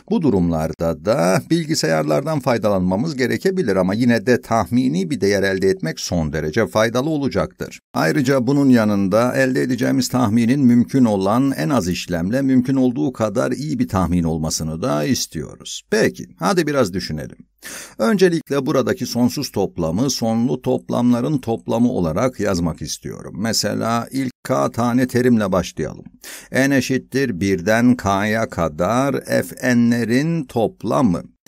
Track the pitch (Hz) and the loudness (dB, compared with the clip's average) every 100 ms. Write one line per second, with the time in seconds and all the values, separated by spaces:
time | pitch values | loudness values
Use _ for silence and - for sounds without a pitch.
0 | - 214 151 98 87 80 80 - 82 73 | -4 0 2 2 2 0 -2 -2 -4 -2
1 | 87 143 170 - - 170 151 160 156 160 | 0 2 2 2 0 -2 0 -2 0 0
2 | 147 147 143 156 135 117 104 95 90 95 | 0 0 -2 -2 0 0 2 0 2 0
3 | 160 131 123 113 190 185 113 92 90 104 | -2 -2 -2 0 0 0 0 2 2 2
4 | 120 117 98 120 - 113 92 120 131 170 | 2 2 2 0 2 0 0 0 0 0
5 | 180 120 98 101 98 95 95 92 80 80 | -2 0 2 2 2 2 2 0 -2 -8
6 | - 87 76 76 78 113 95 107 113 120 | -4 -2 -2 -4 -4 -2 0 2 0 0
7 | 147 151 135 95 78 - - - _ 123 | -2 -2 -2 -2 -4 -6 -12 -14 _ -2
8 | 160 151 127 139 117 143 139 120 107 101 | 0 2 2 2 2 4 6 6 4 2
9 | 98 107 123 123 131 135 131 120 131 135 | 2 2 2 2 0 0 0 0 0 0
10 | 123 127 117 117 117 143 123 120 113 139 | 0 0 2 2 2 4 6 6 4 2
11 | 117 101 95 120 139 135 156 127 87 87 | 4 4 2 2 0 0 0 0 0 -2
12 | - 85 92 127 135 131 127 135 127 123 | -4 -4 -2 0 2 2 2 2 0 0
13 | 147 127 107 104 135 123 151 123 - 95 | -4 -2 -2 0 -2 -2 -4 -4 0 0
14 | 82 87 82 80 80 - 80 80 123 147 | 2 2 0 0 -2 -4 -6 -4 -4 -2
15 | 147 120 - - - - - - - 214 | -2 -2 -4 -10 -12 -14 -14 -14 -4 0
16 | - - - - 180 180 151 143 101 92 | 0 -2 -12 -6 -2 0 0 0 0 -2
17 | 87 78 67 - - _ - - - - | -6 -8 -10 -16 -20 _ -18 -16 -14 -4
18 | 226 202 185 165 - 139 135 139 110 101 | 0 4 2 2 -2 -2 0 0 0 -2
19 | 123 120 120 147 127 107 90 - 80 87 | -4 0 0 0 -4 -2 -2 -2 -2 -2
20 | 139 - 113 113 123 - 131 127 - 120 | -2 -2 -2 0 0 -2 -2 -4 -2 0
21 | 120 120 135 151 - 113 - 117 120 101 | 2 2 0 -2 -2 -4 -2 0 2 2
22 | 82 82 131 127 101 90 82 - 73 - | 0 0 -2 -2 -2 0 -2 -4 -8 -10
23 | - 53 - - 113 107 104 107 110 117 | -12 -12 -12 -6 -4 -2 -2 -2 -2 -2
24 | 113 135 131 - - 135 135 113 120 120 | -4 -4 -6 -6 -4 -2 0 0 0 2
25 | 127 120 123 113 101 92 90 - 73 - | 0 2 2 2 2 0 -2 -6 -8 -10
26 | - - - - - - 139 135 131 131 | -18 -20 -18 -18 -6 -2 2 2 0 -2
27 | - 131 131 87 98 90 87 113 123 120 | -2 -4 -2 -2 0 0 2 4 4 4
28 | 101 98 107 110 113 - 82 76 90 120 | 2 0 0 -2 -2 -2 -2 0 0 0
29 | 139 131 - 120 - - 127 120 117 120 | 0 -4 -2 -2 -2 -4 0 2 2 2
30 | 110 123 156 170 135 120 101 - 110 143 | 0 0 0 -2 -4 -2 -2 -2 -4 2
31 | 120 82 - _ | 2 0 -6 _